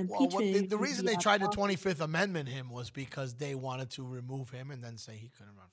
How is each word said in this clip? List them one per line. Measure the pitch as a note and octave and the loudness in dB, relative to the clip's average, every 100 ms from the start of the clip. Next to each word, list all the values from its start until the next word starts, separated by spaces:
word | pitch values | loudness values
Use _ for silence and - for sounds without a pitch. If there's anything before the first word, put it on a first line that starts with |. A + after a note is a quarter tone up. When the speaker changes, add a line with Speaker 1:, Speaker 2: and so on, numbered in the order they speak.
| F#3 | 0
Speaker 1:
Well, | - C4+ | 4 4
what | F#3+ | 4
Speaker 2:
impeachment | G#3 | 4
Speaker 1:
they, | G3 | 4
Speaker 2:
if | F#3+ | 2
Speaker 1:
the | G#3+ | 2
Speaker 2:
he | |
Speaker 1:
reason | C#4 B3+ G3 | 0 0 2
Speaker 2:
be | |
Speaker 1:
they | G3+ | 4
Speaker 2:
out | |
Speaker 1:
tried | F#3+ G3+ | 6 6
to | G3 | 4
Speaker 2:
of | |
office? | G#3 | 2
Speaker 1:
twenty-fifth | G3+ F#3+ G3 D#3+ | 2 2 2 0
Amendment | D#3 D#3+ G3+ F3 C3+ | 0 2 2 0 -2
him | C3+ B2+ | -6 -6
was | B2 A#2+ | -8 -8
because | - C3+ - C3+ A#2+ | -8 -8 -6 -6 -4
they | C#3+ C3+ | -4 -4
wanted | C3 B2+ C3 | -4 -4 -6
to | - | -8
remove | B2+ B2+ B2 C3+ B2 | -8 -8 -6 -6 -6
him | B2+ C3 | -10 -10
and | C3+ | -10
then | A#2+ A2+ | -10 -12
say | - | -12
he | A2 A#2 | -14 -16
couldn't | - G3+ G2+ | -18 -20 -20
run | - | -20